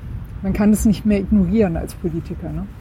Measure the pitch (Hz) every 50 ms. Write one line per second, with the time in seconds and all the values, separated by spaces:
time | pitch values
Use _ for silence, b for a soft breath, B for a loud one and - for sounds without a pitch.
0 | - - - - - - - - - 190 190 - 214 208 214 202 - 226 202 -
1 | - 214 208 196 190 - 214 202 185 170 196 226 208 180 165 165 - - - -
2 | - 170 151 170 151 - 175 - 170 151 151 160 196 202 - -